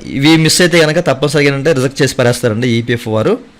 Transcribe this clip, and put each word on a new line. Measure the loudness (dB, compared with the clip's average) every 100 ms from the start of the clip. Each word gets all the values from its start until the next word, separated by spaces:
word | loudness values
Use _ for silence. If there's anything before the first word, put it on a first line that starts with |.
| -6
ఇవి | -2 2 4
మిస్ | 2 2
అయితే | 2 2
కనుక | 2 0
తప్పనిసరిగా | -2 -2 -2 0 0
ఏంటంటే | 0 0
రిజెక్ట్ | 0 -2 -2
చేసి | -2
పారేస్తారండి | 0 0 0 -2 -2 0
ఈపీఎఫ్ | -2 -2 -6 -4
వారు. | -2 0 -2 -6 -18